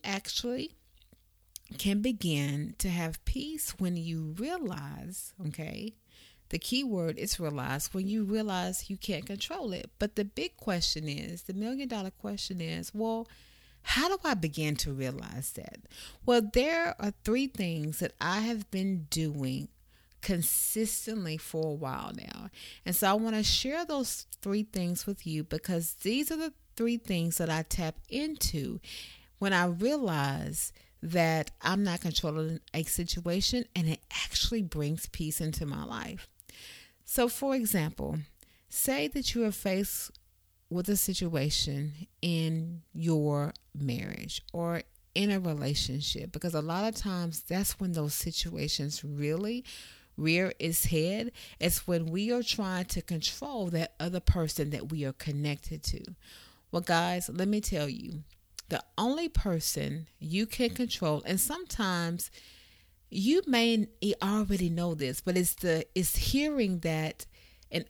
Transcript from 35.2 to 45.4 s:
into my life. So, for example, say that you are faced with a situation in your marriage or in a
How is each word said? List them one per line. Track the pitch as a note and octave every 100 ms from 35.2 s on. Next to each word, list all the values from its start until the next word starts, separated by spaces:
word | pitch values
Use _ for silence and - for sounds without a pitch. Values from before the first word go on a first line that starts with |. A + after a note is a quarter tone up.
| D#3 -
into | D#3+ D3+ D3+
my | C#3+
life. | - A2+ - F#3 - _ - - - - - _
So, | - - A#3+
for | - C#4 C4
example, | A3 G3 D#3 - C#3 D#3 D3 - - _ _
say | - - C4+ D4+
that | C#4+ B3+
you | A#3+
are | A3
faced | G3+ G3+ F#3+ G3+ - - - _ _ _ _ _
with | F3 F#3
a | G3+
situation | - F#3+ F3+ D#3+ C#3+ - - C#3 D3+ D3 F3+ _
in | F3 E3 D#3+ D#3+ E3 E3+ -
your | D#3+ E3 D#3+ D3 C#3+ C#3+ - _
marriage | C#3+ C#3 A#2+ - - - - -
or | E3+ E3+ E3+ - _ _
in | E3+ G3+
a | G3